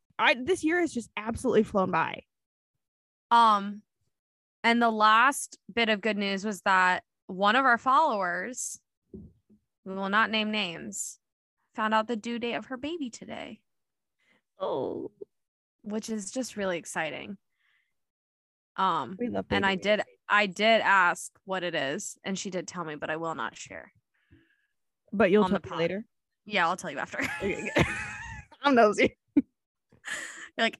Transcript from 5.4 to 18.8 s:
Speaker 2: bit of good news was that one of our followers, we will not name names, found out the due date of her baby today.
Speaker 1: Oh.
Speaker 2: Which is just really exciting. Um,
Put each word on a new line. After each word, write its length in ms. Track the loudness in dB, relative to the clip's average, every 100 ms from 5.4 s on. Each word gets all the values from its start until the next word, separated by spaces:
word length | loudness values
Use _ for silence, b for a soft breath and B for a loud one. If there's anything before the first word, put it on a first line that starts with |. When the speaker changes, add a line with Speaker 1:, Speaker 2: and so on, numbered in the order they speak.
| -6 -14 -8
Speaker 2:
bit 160 | -2 0
of 120 | 0
good 180 | 0 -2
news 260 | -2 -2
was 160 | -4 -4
that 420 | 2 4 4 2 -4 _ -14
one 300 | 0 2 4
of 80 |
our 140 | 4 2
followers, 1000 | 4 4 4 2 -2 -2 -6 -8 -10 -12 _ _ _ -20 -20 _ _ _ _ _
we 100 | -12
will 140 | -8 0
not 200 | 2 2
name 200 | 0 -2
names, 680 | -2 -4 -8 -12 -10 -12 -12 _ _ _ _ _
found 200 | -4 0
out 120 | 0 0
the 80 | -4
due 220 | -4 -6
date 160 | -4
of 120 | -6 -6
her 100 | -8
baby 320 | -8 -6 -8
today. 520 | -10 -12 -12 -12 -16 _ _ _ _ _ _ _ _ _ _
Speaker 1:
Oh. 520 | -6 -4 -4 -6 -10 -14 -20 _ _ _ _ _
Speaker 2:
Which 280 | -8 -8 -6
is 200 | -8 -6
just 260 | -8 -8 -6
really 200 | -4 -4
exciting. 640 | -6 -6 -6 -8 -12 -16 _ _ _ _ _ _ _ _ _ _ _ _ _
Um, 400 | -2